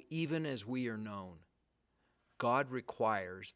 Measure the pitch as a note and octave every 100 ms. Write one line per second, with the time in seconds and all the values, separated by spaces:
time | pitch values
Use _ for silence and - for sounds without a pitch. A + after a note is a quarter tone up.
0 | - D#3+ D#3+ D#3+ D#3 B2 G2+ B2+ A#2+ G#2+
1 | G#2+ G2+ F#2 E2 - _ _ _ _ _
2 | _ _ _ - A#2+ B2+ C3+ B2+ - -
3 | A2+ G2+ F#2 F#2+ F#2+